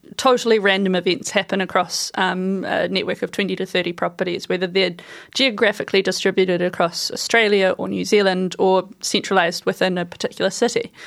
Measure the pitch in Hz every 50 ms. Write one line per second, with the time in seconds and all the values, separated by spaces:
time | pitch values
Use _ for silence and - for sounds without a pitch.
0 | _ - - - - 254 254 240 - 233 220 220 190 202 190 190 196 190 185 180
1 | 175 190 175 - - - - 202 190 - - 196 190 180 - 190 180 175 - -
2 | - - - - 190 185 180 185 185 190 196 190 180 - - - 175 180 185 190
3 | - 185 180 - - 180 - - 202 185 190 170 190 185 - 185 175 175 175 -
4 | 175 175 175 - 190 185 170 - - - 185 180 185 180 175 196 185 180 170 175
5 | - - - - - - - 247 262 269 214 196 226 202 208 - - - - 196
6 | 190 185 185 - - 196 185 190 185 180 180 175 180 180 175 - 180 170 175 -
7 | - - - - - - - 233 226 208 208 196 190 185 - - 180 185 196 190
8 | 180 190 - 208 202 190 185 185 185 180 - - 190 190 185 190 180 196 - -
9 | - - - 202 - - 196 190 175 170 175 - - 185 190 - - 185 185 180
10 | 175 175 - - - 170 - - 180 190 190 - - 240 - - - - - -
11 | -